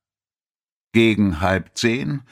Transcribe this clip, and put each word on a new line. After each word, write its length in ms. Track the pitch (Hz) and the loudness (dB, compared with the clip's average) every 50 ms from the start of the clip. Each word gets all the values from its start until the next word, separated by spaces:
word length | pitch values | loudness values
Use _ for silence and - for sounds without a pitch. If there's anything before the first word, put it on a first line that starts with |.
| _ _ _ _ _ _ _ _ _ _ _ _ _ _ _ _ _ _ | _ _ _ _ _ _ _ _ _ _ _ _ _ _ _ _ _ _
Gegen 480 | - 113 113 113 104 101 104 98 85 76 | 2 4 4 4 4 2 0 0 0 -2
halb 380 | 95 90 95 92 - - _ | -2 -2 -2 -2 -4 -8 _
zehn 460 | - - 113 113 135 143 147 147 139 - _ | -2 -2 -2 -2 -2 -4 -6 -8 -8 -10 _